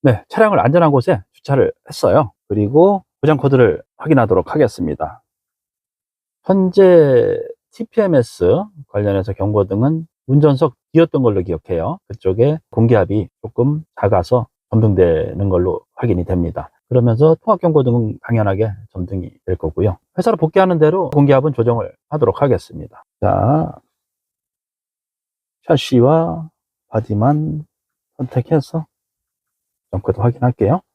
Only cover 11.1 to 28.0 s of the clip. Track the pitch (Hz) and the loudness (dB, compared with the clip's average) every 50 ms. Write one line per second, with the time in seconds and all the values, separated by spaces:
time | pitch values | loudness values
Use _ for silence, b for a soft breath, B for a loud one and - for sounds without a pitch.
11.1 | - 147 127 117 101 98 90 98 82 78 _ - 92 82 82 110 170 196 _ _ | 2 0 0 0 0 0 -4 -4 -6 -8 _ -6 -6 -4 -4 -6 -8 -10 _ _
12.1 | 110 - _ 95 92 104 120 143 151 160 _ _ - - 117 117 123 107 92 - | -18 -6 _ -4 0 2 2 0 0 -4 _ _ -2 0 2 2 4 2 2 0
13.1 | 101 107 98 - _ _ - 110 _ - 123 139 147 156 156 _ _ - - 98 | -2 -4 -4 -6 _ _ -18 -12 _ -2 -2 -2 -2 -4 -8 _ _ -4 -2 0
14.1 | 98 92 87 - 123 123 - _ _ _ _ _ - 113 110 107 98 90 92 85 | 0 0 0 0 -2 -2 -2 _ _ _ _ _ 0 2 2 2 4 4 2 2
15.1 | 82 78 76 - - - 101 98 92 87 90 92 82 - _ _ _ - - 120 | 2 0 -2 -6 -6 -4 -4 0 0 0 0 0 -2 -6 _ _ _ -6 -4 -2
16.1 | 98 87 - - 92 90 85 82 - - - - _ _ _ _ 123 127 117 120 | -2 -2 -2 -2 -2 -2 -2 -4 -6 -10 -14 -14 _ _ _ _ 0 0 2 2
17.1 | 113 113 147 160 160 - _ - - 175 - 175 156 151 131 127 117 120 113 107 | 2 2 2 2 2 0 _ -2 -2 0 0 0 0 2 0 2 0 0 -2 -4
18.1 | - - _ - 117 113 107 101 98 98 110 110 98 - - - _ 92 87 - | -6 -10 _ -4 -2 -2 0 -2 0 -2 -2 -4 -4 -12 -18 -16 _ -10 -10 -8
19.1 | 98 92 85 - _ _ _ - 92 - - 78 - - 92 107 87 _ _ _ | -8 -10 -10 -12 _ _ _ -8 -8 -6 -6 -8 -4 -2 -2 -2 -2 _ _ _
20.1 | _ - - 233 220 160 160 156 - 196 190 185 175 160 156 151 165 190 180 - | _ -4 -2 -2 -2 0 -4 -2 2 2 2 2 2 2 2 2 2 0 -4 -2
21.1 | - 147 143 143 139 135 127 156 139 - 113 120 117 117 101 - - _ _ _ | 0 2 2 4 4 2 2 0 -2 0 0 0 0 -2 -4 -10 -12 _ _ _
22.1 | - 151 - - - - - 143 117 104 - - 82 80 78 - _ - _ _ | -4 -2 -2 -2 0 0 0 0 0 -2 -4 -10 -16 -16 -16 -16 _ -20 _ _
23.1 | _ _ 101 98 92 92 98 113 143 160 165 - - - _ _ _ _ _ _ | _ _ -2 -2 0 0 0 0 0 0 -2 -4 -10 -16 _ _ _ _ _ _
24.1 | _ _ _ _ _ _ _ _ _ _ _ _ _ _ _ _ _ _ _ _ | _ _ _ _ _ _ _ _ _ _ _ _ _ _ _ _ _ _ _ _
25.1 | _ _ _ _ _ _ _ _ _ _ _ - 165 131 - - 131 123 117 135 | _ _ _ _ _ _ _ _ _ _ _ -2 -2 -2 0 0 2 2 4 4
26.1 | 156 165 165 170 165 165 160 160 _ _ _ _ _ _ _ _ - 139 127 - | 4 2 0 -2 -6 -10 -12 -14 _ _ _ _ _ _ _ _ -6 -6 -4 -4
27.1 | 107 101 117 131 151 151 156 156 156 156 151 _ _ _ _ _ _ _ | -4 0 0 0 0 0 -2 -6 -8 -10 -12 _ _ _ _ _ _ _